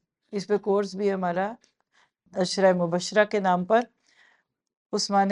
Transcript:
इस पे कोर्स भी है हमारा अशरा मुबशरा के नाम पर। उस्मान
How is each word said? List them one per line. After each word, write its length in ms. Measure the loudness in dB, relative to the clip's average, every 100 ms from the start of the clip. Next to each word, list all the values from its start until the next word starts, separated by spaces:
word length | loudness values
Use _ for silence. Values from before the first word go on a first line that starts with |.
| _ _ _
इस 120 | -8 -2
पे 120 | -2
कोर्स 380 | 0 0 -2 -2
भी 120 | -2
है 60 |
हमारा 440 | -2 -2 -2 -4 -8 _ _ _ _ _ _ _
अशरा 400 | -4 -2 2 4
मुबशरा 520 | 4 0 -2 0 0 2
के 140 | 0
नाम 260 | 0 0 2
पर। 220 | 0 0 _ _ _ _ _ _ _ _ _ _
उस्मान 360 | -6 0 2 2